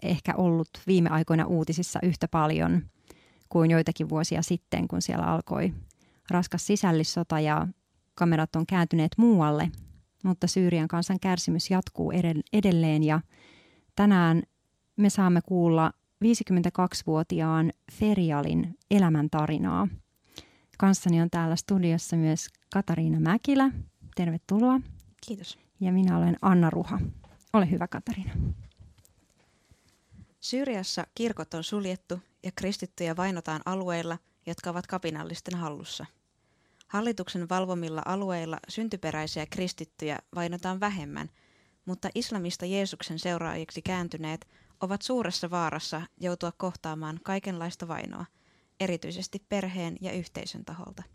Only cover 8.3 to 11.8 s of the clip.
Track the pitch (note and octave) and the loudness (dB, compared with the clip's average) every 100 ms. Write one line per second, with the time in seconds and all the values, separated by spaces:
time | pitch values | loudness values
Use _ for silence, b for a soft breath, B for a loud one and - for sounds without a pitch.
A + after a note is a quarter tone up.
8.3 | D#3 D#3+ D#3+ D#3+ F#3 E3+ E3+ D#3 - A#3 | 2 2 -2 0 2 2 2 2 4 6
9.3 | G3+ D3+ D3 E3+ - - - _ _ F#3+ | 6 4 2 -2 -6 -16 -20 _ _ -2
10.3 | F3+ F3+ F#3 F3+ E3+ D#3+ E3+ F3 F#3+ F#3+ | 0 0 2 2 2 0 -2 -2 -2 0
11.3 | F3+ - E3 - F#3 | 0 0 0 0 0